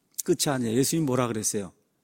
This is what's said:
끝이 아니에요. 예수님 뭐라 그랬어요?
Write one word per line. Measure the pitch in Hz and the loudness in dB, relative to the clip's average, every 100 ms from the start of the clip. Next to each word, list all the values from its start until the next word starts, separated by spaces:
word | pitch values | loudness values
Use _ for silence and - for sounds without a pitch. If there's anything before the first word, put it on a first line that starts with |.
| _ - | _ -6
끝이 | - 160 156 | -2 0 0
아니에요. | 131 113 120 | 0 0 2
예수님 | 135 165 143 | 2 0 0
뭐라 | 123 120 | 0 0
그랬어요? | 110 101 107 90 - _ _ | -2 -2 -4 -6 -14 _ _